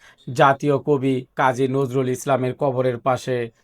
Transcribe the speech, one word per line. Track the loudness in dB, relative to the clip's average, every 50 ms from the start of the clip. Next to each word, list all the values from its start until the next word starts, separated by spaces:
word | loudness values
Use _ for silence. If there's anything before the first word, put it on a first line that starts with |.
| -16 -20 -20 _ _ -10 0
জাতীয় | 4 4 4 4 2 0 0 0 0
কবি | 2 0 0 0 2 0 0 -2 -4 _ _
কাজী | 0 0 0 2 2 0 0
নজরুল | 0 0 -2 0 0 -2 0 0
ইসলামের | -2 -4 -2 -2 0 0 0 -4 -4
কবরের | -2 -2 -2 0 0 0 -2 -2 -2
পাশে | -2 -2 -2 -2 -2 -4 -4 -4 -4 -6 -10 _